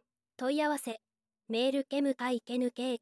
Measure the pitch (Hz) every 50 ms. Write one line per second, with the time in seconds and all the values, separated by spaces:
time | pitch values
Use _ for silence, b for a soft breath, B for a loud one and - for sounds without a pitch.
0 | - _ _ _ _ _ _ - 254 254 285 302 302 302 294 277 - 240 220 -
1 | _ _ _ _ _ _ _ _ _ - 220 226 247 269 269 277 269 - 269 285
2 | 285 277 262 - 247 254 254 233 - - 240 254 254 247 - - 247 254 240 233